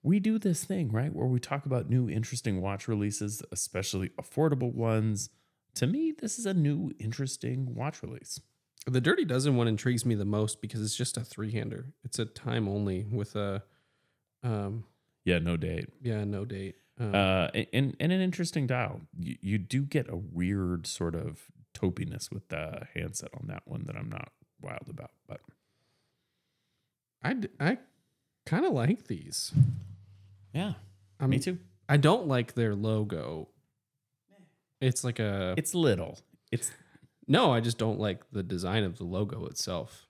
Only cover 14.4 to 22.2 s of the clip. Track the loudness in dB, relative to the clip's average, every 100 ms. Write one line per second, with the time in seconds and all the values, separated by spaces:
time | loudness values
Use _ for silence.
14.4 | -2 -2 -2 -6 -10 _ _ _ 2 2
15.4 | 2 0 -2 -4 -6 _ -4 -2 -2 -4
16.4 | -6 -8 -8 -12 _ -6 2 4 4 4
17.4 | 2 0 0 0 0 0 0 2 2 0
18.4 | -2 0 0 0 0 -4 -12 -8 -8 -6
19.4 | 0 0 0 -2 0 -2 -2 -6 -6 -2
20.4 | 0 2 0 -2 -4 -2 -2 -2 -6 -10
21.4 | -18 _ -20 -2 0 0 -6 -6